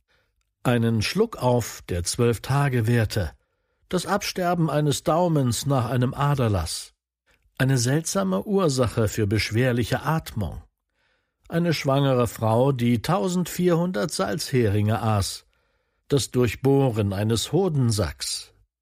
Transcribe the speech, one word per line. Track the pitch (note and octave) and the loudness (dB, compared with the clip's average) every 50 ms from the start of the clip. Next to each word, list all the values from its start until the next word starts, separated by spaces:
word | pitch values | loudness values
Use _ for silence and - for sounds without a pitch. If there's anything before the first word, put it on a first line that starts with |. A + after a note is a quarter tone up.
| _ _ _ _ _ _ _ _ _ _ _ _ | _ _ _ _ _ _ _ _ _ _ _ _
Einen | - C3+ A#2+ A#2+ A#2 A#2 A#2 G#2+ | -2 0 2 2 2 2 0 0
Schluckauf, | G2 - - F#3 A3 A#3 - - - B2+ B2 A#2+ A2 - - - - - | -2 -2 0 -2 -2 -2 -2 -2 0 2 2 2 0 -4 -12 -16 -10 -6
der | F#2 F2 E2+ | -6 -4 -4
zwölf | - - - A#2+ A#2+ A#2 - | -4 -2 0 2 2 0 -2
Tage | - - C3+ C#3+ C#3+ C#3 B2+ A#2+ A2 | -2 -2 0 0 0 0 0 0 2
währte, | A#2 A#2+ A#2+ G#2+ - - G#2 E2+ D2+ - _ _ _ _ _ _ _ _ _ _ | 2 2 2 2 0 -2 -4 -4 -4 -8 _ _ _ _ _ _ _ _ _ _
das | - - F3 - | -4 -4 -4 -2
Absterben | F3 G3 G3+ - - - F#3+ F3+ F3 F3+ E3+ D#3+ E3 | -2 -2 -2 -2 -4 -6 -2 -2 -2 0 0 0 0
eines | C#3+ D3+ D3+ D3 C3 - - | 0 0 2 0 0 0 0
Daumens | E3+ D#3 E3+ F3+ F3 D#3+ D3 C3 A#2+ A2 - - | 0 2 2 2 2 2 2 2 2 0 -2 -2
nach | C#3 C#3+ B2+ A2+ - | 0 0 0 0 0
einem | C3+ B2 B2 C3 - | 0 0 0 0 0
Aderlass, | - C#3 C#3+ D3 C3 A#2+ A2 G2+ F2+ D#2+ - - - - - _ _ _ _ _ _ _ _ _ _ _ _ _ | 0 0 0 2 2 0 0 0 0 -2 -4 -8 -10 -12 -16 _ _ _ _ _ _ _ _ _ _ _ _ _
eine | - B2+ C3 C3+ B2 | -2 0 2 2 2
seltsame | A#2 B2+ C#3 D#3+ E3 - - G3 F#3+ F#3+ F#3 G3 - | 2 0 0 0 -2 -2 -4 -2 -2 0 -2 -4 -2
Ursache | G#3+ G3 G3 F#3 D3+ C3 C3 B2 G#2 - A#2+ A2 | 0 0 2 2 2 2 2 0 0 2 0 0
für | G2 - A#2 G#2+ | 0 0 -2 0
beschwerliche | G2 A2 G#2 - - G#2+ A2+ C3 B2+ A#2+ B2 A2 - C3 A#2 - | 0 0 0 -2 0 0 0 0 2 0 0 -2 -2 -2 -4 -2
Atmung, | C#3+ D#3+ D#3+ - - - G#2+ F#2+ - - - - _ _ _ _ _ _ _ _ _ _ _ _ _ _ _ _ - | -2 -2 -2 -4 -6 -6 -6 -6 -6 -8 -12 -16 _ _ _ _ _ _ _ _ _ _ _ _ _ _ _ _ -6
eine | - E3+ E3+ F3 D3 | -4 -2 0 0 0
schwangere | - - C#3 C3+ C#3 C#3+ C3+ C3 B2 A#2+ | 0 0 0 2 2 2 2 2 2 0
Frau, | G#2+ - - A2+ A2 A2+ A#2+ B2+ C#3+ | 0 -2 -2 0 2 4 4 4 2
die | C#3 A#2 A#2+ A#2+ A#2+ A2+ | 2 2 2 2 2 2
tausendvierhundert | - - F3+ G3+ G3 F#3 F3 F3+ E3+ - - - F3+ F3+ E3 D#3+ F3 F3+ F#3 G#3 G3 E3 | 2 0 0 0 0 -2 -2 -2 -4 -4 -4 0 2 2 2 2 0 -2 -2 -4 -4 -4
Salzheringe | - - F#3+ G3+ G3+ D#3 - - C3+ B2+ A#2 G2+ G2 G#2+ G#2 G#2+ A2 F#2+ | -4 -4 -4 -4 -4 -6 -6 -2 0 2 2 2 2 2 2 2 0 0
aß, | A2+ A2 G#2+ G2+ F#2 - - - _ _ _ _ _ _ _ _ _ _ _ _ _ | 2 2 2 2 0 -2 -6 -12 _ _ _ _ _ _ _ _ _ _ _ _ _
das | - C#3+ C3+ - - | 0 0 0 0 0
Durchbohren | - B2 B2 A2 - - - C3+ C#3 C#3 C3+ B2+ A2 A2 G#2 G2+ | 0 0 0 0 0 0 2 2 4 4 4 2 2 0 -2 -2
eines | F#2+ G2 G#2+ A2 A#2 G#2+ - - | 0 -2 0 0 0 0 -2 0
Hodensacks, | - F3 G3 F3+ D3+ C#3 B2+ A#2 G#2+ G#2 F#2 D2 - - - - - - - - _ _ _ _ _ _ | 0 0 0 2 2 2 2 2 2 0 0 -2 -4 -8 -10 -8 -8 -10 -12 -16 _ _ _ _ _ _